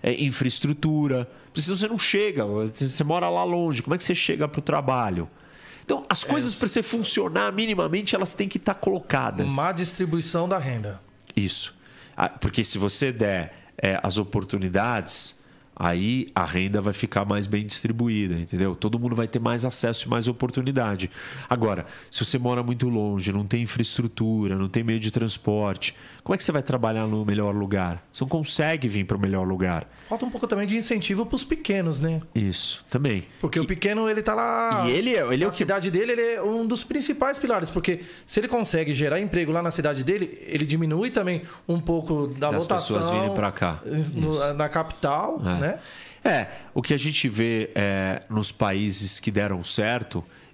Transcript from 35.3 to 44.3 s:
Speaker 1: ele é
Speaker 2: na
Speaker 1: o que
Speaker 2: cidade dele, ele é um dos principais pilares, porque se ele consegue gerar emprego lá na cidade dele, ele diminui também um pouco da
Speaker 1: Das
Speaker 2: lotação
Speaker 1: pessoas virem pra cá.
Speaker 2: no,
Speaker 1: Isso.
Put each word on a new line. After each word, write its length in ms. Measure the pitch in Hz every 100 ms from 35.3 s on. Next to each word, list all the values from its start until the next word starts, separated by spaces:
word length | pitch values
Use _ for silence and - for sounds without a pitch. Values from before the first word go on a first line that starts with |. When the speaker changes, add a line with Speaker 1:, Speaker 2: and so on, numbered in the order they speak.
Speaker 1:
ele 20 | 131
é 20 |
Speaker 2:
na 80 | 196
Speaker 1:
o 20 |
que 60 | -
Speaker 2:
cidade 320 | 180 196 180
dele, 220 | 175 233
ele 100 | 233
é 220 | 233 220
um 240 | 202 226 226
dos 160 | 240
principais 560 | - 294 277 285 269 277
pilares, 320 | 247 202 165
porque 300 | 180 - - - -
se 160 | - 214
ele 80 | 240
consegue 460 | 240 208 160 151
gerar 260 | 135 147 170
emprego 320 | 202 170 151
lá 120 | 165
na 80 | 170
cidade 320 | 160 151 139
dele, 340 | 131 202 175 - -
ele 180 | 147
diminui 460 | 147 160 160 160 247
também 320 | 233 180 170 175 - -
um 120 | 170
pouco 480 | 165 165 165 151 143
da 240 | 135 147
Speaker 1:
Das 80 | 156 175
Speaker 2:
lotação 320 | 180 - 104
Speaker 1:
pessoas 200 | 170 180
virem 140 | 196
pra 180 | 196 101
cá. 280 | - 90 76
Speaker 2:
no, 140 | - 151
Speaker 1:
Isso. 560 | 151 123 156